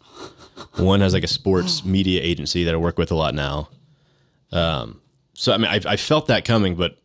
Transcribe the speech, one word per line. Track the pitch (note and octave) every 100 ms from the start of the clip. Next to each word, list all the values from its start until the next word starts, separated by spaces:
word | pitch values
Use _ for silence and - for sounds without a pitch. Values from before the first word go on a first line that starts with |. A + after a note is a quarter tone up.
| _ - - - - - - -
One | F#2 G2
has, | F#2+
like, | F#2
a | F2
sports | - G2 F#2 F2+ - F#2
<gasps> |
media | F#2+ F#2+ F2+
agency | E2+ D2+ C#2+ F2+ E2+
that |
I | E2
work | E2+ -
with | E2+
a | D#2+
lot | D2 C#2+
now. | C#2+ D2 - - _ _ _ _ _ _ -
Um, | F2 E2 C#2 A1+ - _ _ _
so, | - A#2
I | G#2
mean, | F2
I, | G2+ -
I | G#2
felt | - D3+ C#3
that | G#2+
coming, | - A2+ F#2+ F2
but, | E2+ -